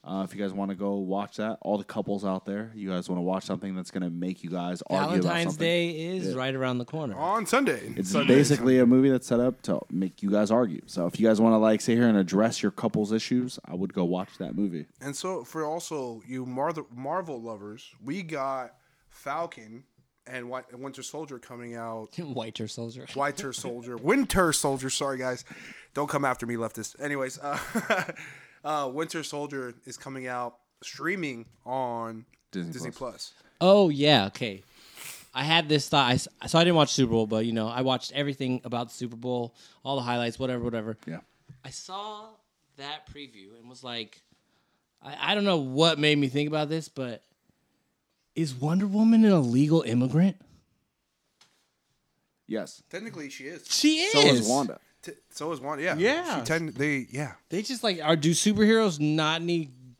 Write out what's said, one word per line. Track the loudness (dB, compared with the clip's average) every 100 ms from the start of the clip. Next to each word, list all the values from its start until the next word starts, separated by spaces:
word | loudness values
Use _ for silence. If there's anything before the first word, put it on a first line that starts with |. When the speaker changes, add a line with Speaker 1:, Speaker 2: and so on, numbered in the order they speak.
Speaker 1:
Uh, | -6 -6
if | -6
you | -6
guys | -6
wanna | -4 -4 -4
go | -4 -2
watch | -2 -4 -4 -6
that, | -6 -6
all | -2 -4
the |
couples | -2 -6 -4 -4
out | -2 -4
there, | -4 -8 -8 -10
you | -4
guys | -4 -2
wanna | -2
watch | 0 -2
something | -4 -6 -6
that's | -8 -8
gonna | -6 -4
make | -4 -6 -6
you | -8
guys | -6 -6 -8 -2
argue | 0 2 2
about |
Speaker 2:
Valentine's | 2 2 -2
Speaker 1:
something. | 0 2
Speaker 2:
Day | 2 0 -4
is | -6 -4 -4
Speaker 1:
Yeah. | -2
Speaker 2:
right | -4
around | -2 -2 -2
the |
corner. | -4 -6 -6 -4
Speaker 3:
On | -2 0
Sunday. | 2 2 2 -2 -4 -6
Speaker 1:
It's | -2
Speaker 3:
Sunday, | 2 6 6
Speaker 1:
basically | 6 4 6
Speaker 3:
Sunday. | 6
Speaker 1:
a | 8
movie | 8 6
that's | 4 2
set | 2
up | 2 -2
to | -2 -4 -2
make | -4 -4 -4
you | 0
guys | 2 4
argue. | 4 2 -4 -8
So | -4 -4
if | 4
you | 4
guys | 6
wanna, | 6 6
like, | 6 4
sit | 2 4
here | 6
and | 4
address | 4 4 2 2
your | -2
couple's | -2 -2 -2 0
issues, | -2 0 0 -2 -8
I | -10
would | -6 -4
go | -2
watch | 0 0 -4 -10
that | -8
movie. | -2 -2 -4 -12 _
Speaker 3:
And | -12 -8
so | -8 -8
for | -8 -8
also | -6 -6 -8 -8 -8 -10
you | -10 -8 -6
Mar-, | -2 -2 -4 -10
Marvel | -12 -6 -6 -6 -10
lovers, | -10 -12 -12 -16 -20 _
we | -10 -8
got | -8 -6 -4 -6 -8 _ _ _ _
Falcon | -14 -8 -6 -6 -10 -18 -20 _ _ _ _
and | -14 -12
Wi-, | -10 -10 -12
Winter | -14 -14 -12
Soldier | -14 -12 -12 -14
coming | -16 -16 -12
out. | -10 -10 -10 -10
Speaker 2:
<laughs> | -12
Winter | -8 -8 -8 -8 -10
Soldier. | -8 -12 -12 -12 -2
Speaker 3:
Winter | -2 -2 -8
Soldier. | -8 -8 -10 -10 -4
Winter | 2 2 4 4 4
Soldier. | 2 0 -2 -4
Sorry, | -2 -2 -2
guys. | -4 -6 -10 -20 -18 -20 -10
Don't | -6 -2
come | 0
after | 0 -2 -4
me, |
leftist. | -4 -4 -6 -14 -8
Anyways, | -6 -4 -6 -6
uh, | -6 -6 -6 -8
<laughs> | -2 -2 -2 -12 -18 -20 -20 _
uh, | -4 -4 -4
Winter | -4 -6 -6
Soldier | -8 -8 -8 -8 -10 -14 -18
is | -16
coming | -14 -12 -8
out | -6 -8 _ _ _
streaming | -18 -8 -6 -4 -6 -8 -16 _
on | -8 -4 -4 -6 -8 -10 -16 _ _
Speaker 1:
Disney | -8 -8
Plus. |
Speaker 3:
Disney | -8 -12
Plus. | -10 -12 -12 -18 _ _ _
Speaker 2:
Oh, | 6 8 6
yeah. | 4 6 6 4
Okay. | -4 -8 -8 _ _ -20 -18 -18 -18 -10
I | -6
had | 2 2 4
this | 0 4
thought. | 2 4
I |
s-, | 2 0 _ 0
so | 4
I |
didn't | 6 6
watch | 4
Super | 4 2
Bowl, | 2 0
but, | 0 0
you |
know, | -2 -2
I | -2
watched | 0 -2 -4
everything | -4 -4 -4 -4 -4
about | -4 -6 -6
the |
Super | -10 -10 -8
Bowl, | -6 -4 -6 _ -20 _
all | -6 -4
the |
highlights, | -2 -2 -2 -4
whatever, | -6 -4
whatever. | -4 -4 -6 -10 -12
Speaker 1:
Yeah. | -14 _ _ _ -20
Speaker 2:
I | -18
saw | -16 -12 -12 -10 -14 -16 _ _ _ _ -14
that | -12 -12 -14
preview | -18 -18 -18 -20 -20
and | -20
was | -16
like, | -10 -8 -8 -14 _ _ _ _ _ _ _ _
I, | -16 -6 -2
I |
don't | 2
know | 2 2
what | 0 4 4 6
made | 4 4
me | 2
think | 0 -2
about | -2 -2
this, | -4 -6
but | -10 -8 -10 _ _ _ _ _ _ _ _ _ _ _
is | -4 -4
Wonder | -2 0 2 2
Woman | 4 6 8
an | 8
illegal | 6 4 4 6 4
immigrant? | 4 2 2 4 4 2 -18 _ _ _ _ _ _ _ _ _ _ _ _ _ _ _ _ _ _ _ _
Speaker 1:
Yes. | -8 -8 -14 _
Speaker 3:
Technically, | -14 -12 -14 -14
she | -14
is. | -16 -16 -4
Speaker 2:
She | 2 4 4 4
Speaker 1:
So | 6
is | 8 6
Speaker 2:
is. | 4
Speaker 1:
Wanda. | 2 2 -6 _ _
Speaker 3:
T-, | -18 -18 _
so | -8 -6
is | -6
Wanda, | -6 -4
yeah. | -2 2
Speaker 2:
Yeah. | 2 0 -2 -4
Speaker 3:
She | 0
ten-, | -2 -2 -2
they, | 0 0 -4
yeah. | -6 -8 -10 _
Speaker 2:
They | -6
just, | -6 -4
like, | -2 0
are, | 2 4
do | 4
superheroes | 4 2 6 6 6 4 2
not | 2 2 2 0
need | 0 -2 -2 -12 -20